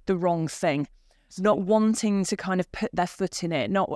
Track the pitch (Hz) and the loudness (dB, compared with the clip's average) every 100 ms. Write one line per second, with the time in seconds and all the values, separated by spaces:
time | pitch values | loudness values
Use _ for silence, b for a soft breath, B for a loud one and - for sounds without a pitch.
0 | - 180 175 170 160 - 175 143 143 _ | -2 0 2 0 -2 0 0 0 -2 _
1 | _ _ _ - 202 208 185 220 220 220 | _ _ _ 0 2 2 4 4 4 2
2 | 214 196 185 208 190 185 - - - - | 0 0 0 -4 -2 -2 -2 -4 -6 -2
3 | 175 - 185 - 170 151 107 190 185 | -4 -2 -6 -4 -4 -2 0 0 0